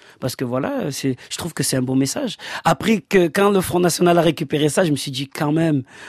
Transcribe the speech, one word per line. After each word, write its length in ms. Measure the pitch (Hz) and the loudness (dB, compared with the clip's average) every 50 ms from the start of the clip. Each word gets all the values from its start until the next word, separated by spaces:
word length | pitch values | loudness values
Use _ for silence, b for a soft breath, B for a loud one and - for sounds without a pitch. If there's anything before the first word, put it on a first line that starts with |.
| b b b b | b b b b
parce 160 | - 127 - | -8 -6 -6
que 80 | - 135 | -6 -4
voilà, 480 | 120 123 131 147 - 285 262 175 147 | -4 -2 -2 -4 -4 -4 -4 -6 -6
c'est, 240 | 135 - - 135 123 B B B | -6 -4 -4 -4 -4 B B B
je 80 | - | -12
trouve 180 | - - 165 - | -10 -10 -8 -6
que 80 | - 135 | -4 -4
c'est 120 | - 143 | -2 -2
un 60 | 131 | -2
beau 120 | 127 131 131 | -2 0 0
message. 400 | 135 139 135 - - 285 208 - B B B B B B | 0 0 0 -2 -4 -6 -6 -8 B B B B B B
Après 360 | 165 160 - - 214 226 190 | 0 0 2 2 0 0 0
que, 260 | - - 202 185 175 | 0 2 4 4 4
quand 240 | 156 - 196 202 202 | 4 2 2 2 4
le 100 | 202 185 | 4 2
Front 180 | - - - 180 | 0 0 0 2
National 360 | 175 170 - - 180 175 170 175 | 2 2 2 4 4 4 4 4
a 40 | |
récupéré 460 | 156 170 151 - 156 - 156 143 151 147 | 4 2 2 0 -2 -4 0 0 0 2
ça, 160 | - 208 190 | 2 2 2
je 60 | 156 | 2
me 40 | 143 | 0
suis 140 | 131 - 147 | -2 -4 -6
dit 180 | 131 127 139 - | -6 -8 -8 -8
quand 220 | - - 156 147 | -6 -4 -2 0
même, 300 | 151 165 165 160 147 135 120 B B B B | 0 2 2 2 0 0 -2 B B B B